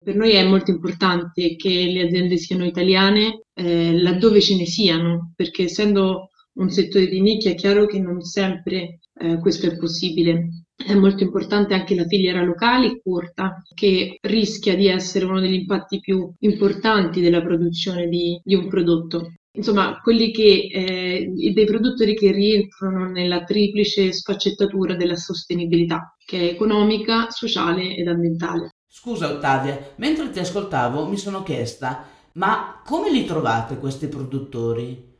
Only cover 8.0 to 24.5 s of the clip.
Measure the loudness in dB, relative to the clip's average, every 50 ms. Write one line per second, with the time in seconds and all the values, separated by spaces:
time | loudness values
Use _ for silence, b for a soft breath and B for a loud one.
8 | -4 -4 -4 -8 -8 -6 -4 -2 -2 -2 -2 -6 -6 -6 -6 -6 -6 -8 -12 -18
9 | _ _ _ -6 -2 -2 -2 0 0 0 0 0 -2 -4 -2 -2 -6 -6 -4 -4
10 | -6 -4 -2 0 2 2 2 0 -2 -4 -8 -12 -16 _ _ _ -4 2 4 6
11 | 6 6 4 2 -2 0 0 -4 -4 0 2 0 2 2 0 -2 0 0 0 0
12 | 0 0 2 2 2 2 0 0 0 0 0 0 0 2 4 4 2 2 0 -2
13 | _ -4 -4 -4 -4 -8 -8 -6 -6 -6 -6 -8 -20 _ _ 0 2 2 4 2
14 | 0 -4 -8 -10 -4 0 2 2 2 0 -2 -2 0 0 2 4 4 4 2 2
15 | -2 -2 -2 -2 0 0 0 0 0 0 0 -2 -2 -2 -4 -4 -4 -6 -10 -8
16 | -4 -2 -2 -2 -2 -6 -8 _ 0 0 2 2 0 0 0 0 0 2 2 2
17 | 2 0 0 2 4 4 4 2 2 0 0 0 0 -2 -2 -4 -6 -4 -4 -4
18 | -4 -2 -2 -2 -2 -2 -4 -6 _ 0 0 0 0 0 -2 0 2 2 0 0
19 | -2 -6 -8 -8 -8 -10 -16 -20 _ _ _ -6 -2 0 0 2 0 0 -4 -4
20 | 0 2 2 4 2 0 0 6 6 6 6 6 2 -2 -4 -4 -2 -2 -4 -4
21 | -4 -4 -4 -4 -4 -6 -6 -2 -2 0 4 4 4 4 2 0 0 0 0 2
22 | 0 0 2 4 2 2 4 4 2 4 4 2 0 -2 -6 -8 -6 -4 -4 -4
23 | -4 -4 -4 -4 -2 -2 -2 -2 -2 0 2 2 2 2 2 0 0 0 2 0
24 | 0 0 0 -4 -6 -6 -6 -2 -2 -4